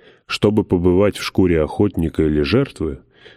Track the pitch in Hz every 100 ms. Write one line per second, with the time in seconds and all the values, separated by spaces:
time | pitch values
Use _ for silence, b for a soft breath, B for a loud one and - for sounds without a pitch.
0 | b b b - 104 107 - 95 87 90
1 | 104 - - - 92 82 76 - 104 -
2 | 80 - 78 76 71 113 139 - 78 69
3 | _ b b